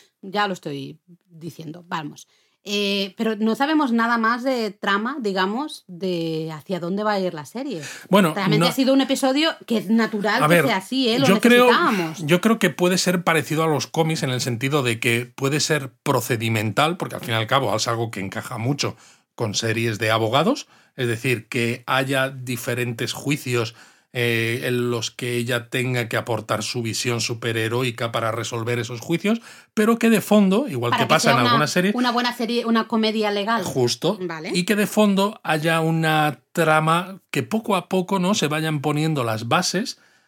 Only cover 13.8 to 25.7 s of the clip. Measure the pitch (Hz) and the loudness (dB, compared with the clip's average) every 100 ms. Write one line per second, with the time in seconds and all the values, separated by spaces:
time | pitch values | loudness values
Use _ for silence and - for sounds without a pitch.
13.8 | - 160 160 156 139 127 135 113 135 147 | -2 -2 0 0 -2 -2 -2 -2 0 0
14.8 | 123 113 123 117 120 - 135 147 - 151 | 0 0 0 0 -2 -4 -2 0 0 -2
15.8 | 135 - - 127 - 113 113 113 110 95 | -2 -6 0 0 0 -2 0 0 0 0
16.8 | 151 180 170 - - 113 110 135 117 95 | 0 0 -6 -8 -4 -4 0 0 2 -2
17.8 | 120 117 113 104 95 110 - 117 117 151 | -2 -2 -4 -6 -8 -8 -10 -6 -4 -2
18.8 | 107 - - _ _ - 110 92 113 110 | -4 -6 -18 _ _ -6 -4 -2 -2 0
19.8 | 117 101 113 110 113 131 185 294 - _ | -2 -2 0 2 2 2 2 0 -6 _
20.8 | _ - 120 113 135 120 - 127 117 120 | _ -6 -4 -2 -2 -2 -2 -2 -2 -2
21.8 | - 131 135 139 135 135 123 120 - 120 | -2 -2 0 -2 -2 -6 -8 -6 -4 -4
22.8 | 123 117 123 - 139 147 127 120 113 - | -4 -4 -6 -6 -4 -4 -2 -2 -2 -8
23.8 | - _ _ 127 120 117 113 120 139 123 | -20 _ _ -4 0 0 0 -2 -2 -2
24.8 | 120 117 113 - 123 120 120 120 113 | 0 -2 -4 -8 -4 -4 -2 -2 -2